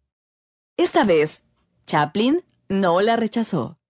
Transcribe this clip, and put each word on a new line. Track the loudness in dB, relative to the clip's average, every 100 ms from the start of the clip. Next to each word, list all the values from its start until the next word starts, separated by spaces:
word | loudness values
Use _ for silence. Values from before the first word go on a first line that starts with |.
| _ _ _ _ _ _ _ -4
Esta | 0 2
vez, | 2 2 0 -4 _ _ _ _ -4
Chaplin | -2 0 0 0 0 -4 _ -6
no | -2 0 2
la | 2 0
rechazó. | -2 -4 -4 -4 -6 -12